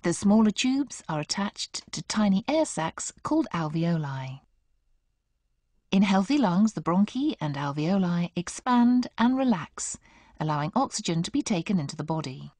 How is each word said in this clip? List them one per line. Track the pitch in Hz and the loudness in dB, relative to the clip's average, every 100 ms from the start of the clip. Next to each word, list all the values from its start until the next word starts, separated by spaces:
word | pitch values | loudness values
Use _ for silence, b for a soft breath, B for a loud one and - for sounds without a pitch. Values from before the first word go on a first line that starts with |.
The | 170 | -2
smaller | 170 196 214 220 | 0 4 6 4
tubes | 202 254 269 277 - - | 2 0 0 -2 -8 -8
are | 156 | -6
attached | 147 - 202 - - - - | -4 -4 -6 -6 -10 -12 -12
to | - | -12
tiny | - - 208 190 - | -4 0 2 2 2
air | 302 302 | 0 0
sacs | - 160 - - - | -2 -6 -6 -12 -10
called | - 320 - | -2 -2 0
alveoli. | 170 156 160 170 165 147 135 131 131 _ _ _ _ _ _ _ _ _ _ _ _ _ _ _ | -2 -2 0 0 0 -2 -6 -10 -12 _ _ _ _ _ _ _ _ _ _ _ _ _ _ _
In | 196 | 2
healthy | 196 190 190 294 | 4 4 4 2
lungs, | 220 170 220 | 4 4 2
the | - | 0
bronchi | 156 175 208 254 294 - | 0 2 2 2 -2 -2
and | 151 143 | -4 -4
alveoli | 143 143 156 196 185 175 175 - | -4 -2 0 2 2 0 -2 -4
expand | 175 - - 247 240 247 247 - | -8 -8 0 4 4 4 0 0
and | 233 262 | 2 2
relax, | 262 190 147 - - - b b b b | 2 0 -2 -10 -12 -12 b b b b
allowing | 156 147 151 - | -2 -2 -2 -2
oxygen | 269 - 214 165 | -2 -4 -4 -2
to | 175 | -2
be | 277 | -4
taken | - 185 165 196 | -2 -2 0 -2
into | 139 - | -2 -8
the | |
body. | 165 160 147 131 143 | -4 -4 -4 -10 -16